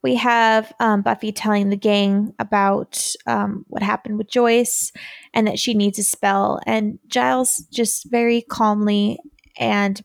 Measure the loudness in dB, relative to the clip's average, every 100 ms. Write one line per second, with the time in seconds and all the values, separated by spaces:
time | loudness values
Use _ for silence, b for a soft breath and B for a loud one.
0 | 0 0 2 4 4 4 0 -2 0 2
1 | 0 -2 -4 -4 0 0 0 0 2 2
2 | 2 2 0 -4 -2 0 2 0 -2 -6
3 | -6 -6 -4 -2 -2 -4 -8 -6 -2 -4
4 | -4 -6 -2 0 4 4 2 -2 -6 B
5 | B B B 0 0 0 0 2 2 0
6 | -4 -2 0 2 0 -2 -2 -2 -2 -6
7 | _ -2 0 2 0 -2 -6 -2 -2 -2
8 | -2 0 2 0 -2 0 0 2 2 2
9 | 0 -2 -12 _ _ -4 -2 0 0 -2